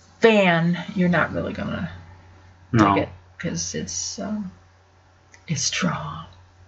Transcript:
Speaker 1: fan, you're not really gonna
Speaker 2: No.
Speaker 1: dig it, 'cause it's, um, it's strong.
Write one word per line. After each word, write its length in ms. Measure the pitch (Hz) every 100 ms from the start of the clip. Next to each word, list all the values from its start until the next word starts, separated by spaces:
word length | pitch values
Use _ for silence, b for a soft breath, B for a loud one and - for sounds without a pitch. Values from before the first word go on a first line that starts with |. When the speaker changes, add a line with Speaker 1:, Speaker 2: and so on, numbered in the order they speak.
| _ -
Speaker 1:
fan, 560 | 226 214 185 165 170 175 175 190
you're 140 | 180
not 240 | 165 -
really 200 | 87 -
gonna 380 | - - 87 92 - - - - - - - -
Speaker 2:
No. 220 | 117 101 95
Speaker 1:
dig 80 |
it, 60 | - - - -
'cause 380 | 160 165 - -
it's, 440 | 180 - - -
um, 320 | 196 214 185 - _ _ _ _ _ _ _ - -
it's 140 | 160
strong. 640 | - - 175 139 151 156 - - - _